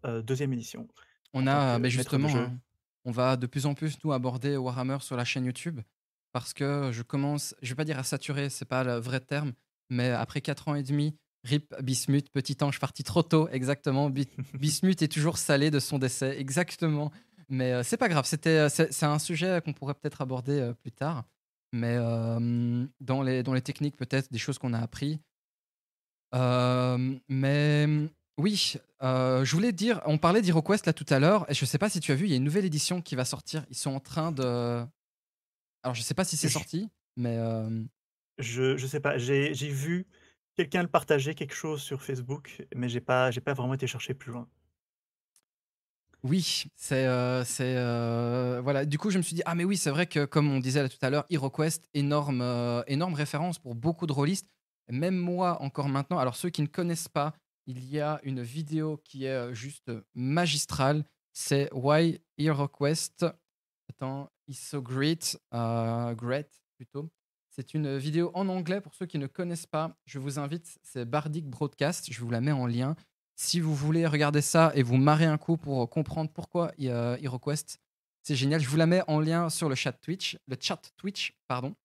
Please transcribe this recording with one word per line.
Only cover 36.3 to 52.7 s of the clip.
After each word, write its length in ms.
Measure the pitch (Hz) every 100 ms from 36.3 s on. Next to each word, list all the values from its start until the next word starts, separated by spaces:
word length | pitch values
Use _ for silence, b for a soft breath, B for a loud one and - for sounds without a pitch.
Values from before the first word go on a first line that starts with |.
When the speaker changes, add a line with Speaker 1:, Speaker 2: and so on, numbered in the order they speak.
| 160
Speaker 2:
c'est 140 | 143
Speaker 1:
Je 40 |
Speaker 2:
sorti, 360 | 117 - 165 208 _ _ -
mais, 220 | 120 117
euh, 460 | 113 113 110 113 113 _ _ _ _ -
Speaker 1:
Je, 380 | 113 117 131 139
je 120 | 131
sais 120 | 147
pas, 180 | 143 143
j'ai, 360 | 120 139 143
j'ai 160 | 143 147
vu 380 | 139 147 175 185 b b b _ -
quelqu'un 240 | 170 190
le 80 | 175
partager 460 | 165 - 147 135 147
quelque 180 | 143 -
chose 260 | 160 147
sur 200 | - 139
Facebook, 640 | - 131 123 147 - - 143 -
mais 140 | 123
j'ai 120 | 120
pas, 300 | 120 127 127
j'ai 100 | 120
pas 120 | -
vraiment 200 | 135 123
été 140 | 135 127
chercher 260 | 123 -
plus 180 | 135 -
loin. 160 | 120 117 _ _ _ _ _ _ _ _ _ _ _ _ _ _ _ _ _
Speaker 2:
Oui, 420 | 127 185 165 - - _
c'est, 300 | - 131 131
euh, 400 | 127 123 127 123
c'est, 300 | - 127 127
euh, 840 | 123 120 117 117 120 123 123 123
voilà. 200 | 127 139 147
Du 120 | 147
coup, 140 | 214
je 60 | 185
me 40 |
suis 120 | 170 165
dit, 80 | -
ah 80 |
mais 100 | 170
oui, 140 | 180 196
c'est 140 | 156
vrai 160 | 143 175
que 180 | 151 143
comme 240 | 156 147
on 100 | 135
disait 220 | 127 139
là 80 | 135
tout 80 | -
à 80 | 131
l'heure, 140 | 147 -
HeroQuest, 580 | 165 135 - 156 165 _
énorme, 480 | 147 143 147 143 127
euh, 400 | 123 120 120